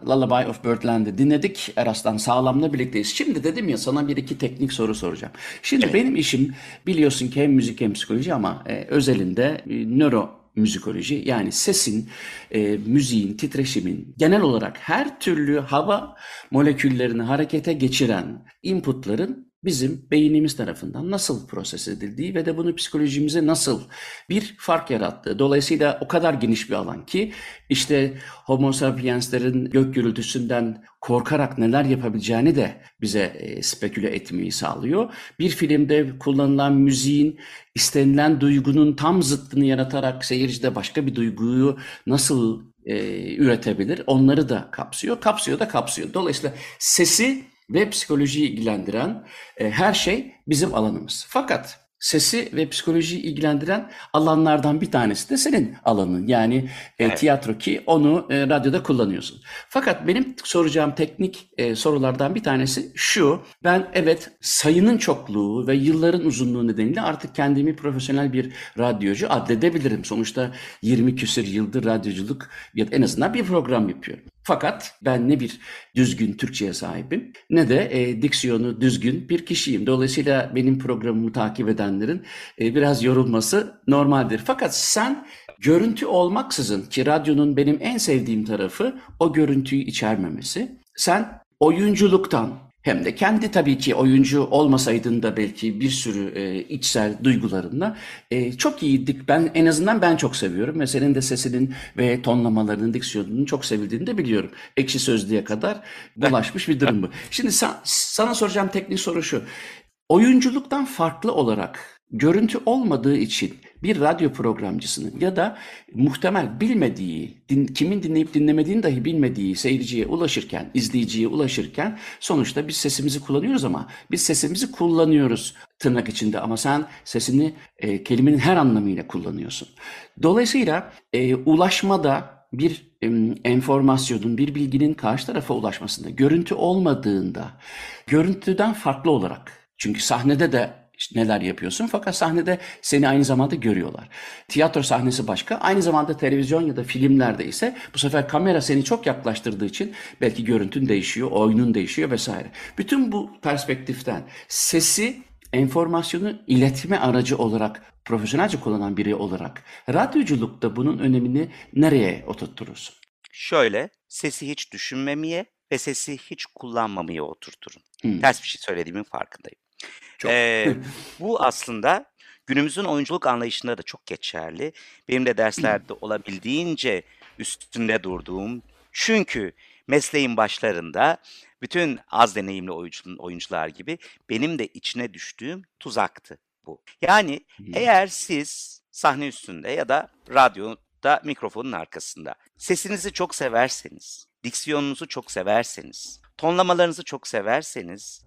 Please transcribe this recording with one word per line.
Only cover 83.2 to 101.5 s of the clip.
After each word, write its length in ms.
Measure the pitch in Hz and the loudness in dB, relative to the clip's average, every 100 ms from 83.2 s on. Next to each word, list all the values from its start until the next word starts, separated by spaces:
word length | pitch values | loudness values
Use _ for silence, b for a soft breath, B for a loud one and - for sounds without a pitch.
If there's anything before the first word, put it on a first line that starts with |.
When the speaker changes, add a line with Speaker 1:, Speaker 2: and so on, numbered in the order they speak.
| 123 113 110 196 208 - - | 4 2 2 0 0 -4 2
Speaker 1:
normaldir. 520 | 139 143 139 113 107 | 4 6 4 2 -2
Fakat 320 | 165 262 - - | -2 -2 -2 -2
sen 500 | - 214 247 285 B B B - | 0 0 0 -2 B B B -2
görüntü 460 | 139 170 226 220 - | 4 4 4 0 0
olmaksızın 760 | 180 180 214 - - 110 101 | 2 2 0 -4 -4 -2 -2
ki 240 | 95 - 139 | -2 0 2
radyonun 500 | 156 147 143 147 139 | 2 4 4 4 4
benim 220 | 143 147 | 4 2
en 180 | 226 247 | 0 -2
sevdiğim 460 | - 131 113 110 | 2 2 2 -2
tarafı 540 | 107 104 95 - 247 262 B - | 0 -2 -2 -2 -4 -4 B 0
o 140 | 165 | 2
görüntüyü 500 | 151 147 139 131 139 | 4 4 2 2 -2
içermemesi. 960 | 135 - 107 107 87 82 - 175 254 - _ - | -2 -2 0 0 -2 -6 -6 -6 -6 -10 _ -4
Sen 300 | - 190 220 - _ _ | 0 2 0 -10 _ _
oyunculuktan 1080 | 151 165 208 180 202 190 190 139 110 131 - _ | 4 4 2 4 6 6 4 0 -2 -6 -18 _
hem 220 | 147 98 | -2 0
de 100 | - | -2
kendi 360 | - 196 220 214 | 0 2 2 2
tabii 280 | 190 143 131 | 2 2 2
ki 160 | 139 | 2
oyuncu 480 | 120 131 135 135 143 | 4 6 6 6 4
olmasaydın 800 | 131 143 151 131 127 113 120 117 | 2 4 4 4 4 0 0 0
da 140 | 110 107 | 0 0
belki 440 | 104 - 110 104 | -4 -2 -4 -2
bir 100 | 135 | -2
sürü, 420 | 131 120 101 98 | -2 -4 -4 -4
e, 240 | - 98 95 - | -6 -6 -6 -8
içsel 500 | 143 - 117 107 104 | -6 -2 0 0 2
duygularınla, 720 | 123 117 110 92 87 131 208 214 B B _ | 2 2 2 -2 -4 -4 -4 -6 B B _
e, 220 | 123 123 | -2 -2
çok 300 | 127 - - | -2 -4 0
iyi 240 | 151 135 135 | 0 2 0
dik-, 220 | 135 - | -4 0
ben, 220 | 151 160 | 2 2
en 120 | 165 165 | 4 4
azından 360 | 156 190 226 | 4 2 4
ben 140 | 180 160 | 4 2
çok 200 | 135 - | 0 -2
seviyorum 440 | 98 87 123 160 | -4 -2 -2 -2
ve 60 | 131 | -2
senin 280 | 131 143 | 2 2
de 80 | 135 | 2
sesinin 520 | 131 123 131 | 0 -2 -2